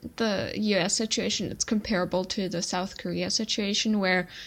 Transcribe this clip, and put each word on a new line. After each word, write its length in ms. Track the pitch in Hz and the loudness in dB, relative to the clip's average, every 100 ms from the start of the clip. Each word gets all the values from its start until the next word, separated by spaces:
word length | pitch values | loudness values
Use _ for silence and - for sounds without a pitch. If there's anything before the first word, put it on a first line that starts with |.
| - | -10
the 380 | - 226 196 - | -2 -2 0 -2
U 220 | - 214 190 | -2 2 2
S 180 | 180 | 2
situation, 560 | - 220 - 196 - 180 | 2 0 0 0 0 -2
it's 140 | - | -2
comparable 600 | - 214 - 185 180 180 180 | 0 0 2 0 2 0 0
to 220 | - 185 | -2 -2
the 140 | 170 | -2
South 360 | - 180 190 - | -2 -2 -4 -6
Korea 320 | 180 175 185 | -4 -2 0
situation 680 | 196 220 - 202 208 220 214 | 0 0 -2 0 2 2 2
where 300 | 185 185 180 - | 4 2 0 -8